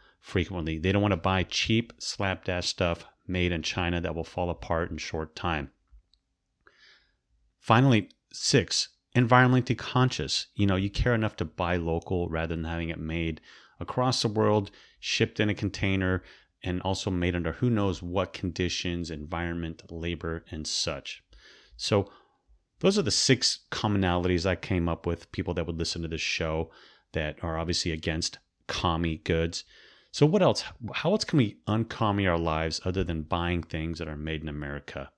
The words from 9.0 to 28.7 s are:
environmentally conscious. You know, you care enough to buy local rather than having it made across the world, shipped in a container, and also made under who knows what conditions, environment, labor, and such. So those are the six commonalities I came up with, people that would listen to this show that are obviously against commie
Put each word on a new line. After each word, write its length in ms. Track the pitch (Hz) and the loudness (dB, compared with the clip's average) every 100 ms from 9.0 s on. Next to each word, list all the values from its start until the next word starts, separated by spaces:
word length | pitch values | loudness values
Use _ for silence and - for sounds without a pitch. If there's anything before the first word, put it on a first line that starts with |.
| _ 123 | _ 2
environmentally 600 | 117 123 127 127 120 120 | 6 8 8 6 2 -4
conscious. 720 | - 127 131 - 73 - - | 0 2 2 2 -4 -4 -6
You 120 | - 101 | 0 2
know, 80 | |
you 160 | 95 101 | 2 0
care 240 | - 123 | 2 2
enough 220 | 117 110 - | 2 0 -2
to 80 | |
buy 320 | 78 - 87 90 | -6 -2 0 0
local 520 | 82 82 - 92 85 | 0 -2 0 -2 0
rather 280 | 80 82 82 | -2 -2 -4
than 80 | |
having 240 | 82 85 82 | -4 -4 -4
it 100 | 80 | -6
made 420 | 80 82 82 80 - - - _ | -4 -2 -2 -4 -12 -20 -20 _
across 420 | - - 127 123 | -6 -2 0 0
the 80 | 117 | 0
world, 440 | 107 107 107 101 - - _ | 2 4 4 0 -10 -20 _
shipped 400 | - - 113 - | -6 0 0 2
in 100 | 104 | 0
a 60 | |
container, 720 | 101 101 - 98 98 92 92 - - _ _ | 0 -4 -2 0 2 2 0 -4 -20 _ _
and 180 | 95 90 | -4 -4
also 280 | 95 95 101 | -2 -2 -2
made 240 | 90 90 87 | 0 0 0
under 160 | 82 | -2
who 180 | 80 123 | 0 2
knows 320 | 110 98 82 | 2 2 -2
what 300 | 87 92 92 | -2 -2 -2
conditions, 800 | - 92 - 90 - 90 85 82 | -4 -4 -2 -2 -2 -4 -4 -4
environment, 720 | 78 76 85 85 85 82 80 - | -8 -6 -4 -4 -4 -6 -10 -12
labor, 560 | 82 85 85 85 82 - | -8 -6 -4 -6 -8 -8
and 160 | 80 76 | -10 -6
such. 560 | - - 71 - - _ - - - _ - | -4 -4 -4 -10 -16 _ -20 -20 -20 _ -10
So 340 | - 104 98 - _ _ _ _ _ _ | 0 0 0 -10 _ _ _ _ _ _
those 180 | 185 202 | 0 2
are 40 | |
the 100 | 127 | 0
six 480 | - - 131 - - _ | 0 2 2 2 -4 _
commonalities 760 | - 107 101 92 87 87 90 | -4 0 2 2 2 2 2
I 120 | 92 90 | 0 -2
came 320 | - 90 85 | 0 0 0
up 180 | 82 85 | -2 -2
with, 240 | 85 - | -4 -6
people 240 | - 87 | -6 -4
that 120 | 85 82 | -4 -4
would 100 | 82 | -4
listen 240 | 82 85 | -4 -4
to 60 | 82 | -6
this 120 | 80 | -4
show 500 | - - 80 80 82 - - _ _ | -4 -2 -2 -2 -4 -10 -20 _ _
that 300 | 82 76 - | -4 -4 -4
are 140 | 85 80 | -4 -2
obviously 360 | 82 82 87 | -2 -2 -2
against 480 | 80 85 80 85 - _ _ | -4 -4 -2 -4 -8 _ _
commie 520 | - | -10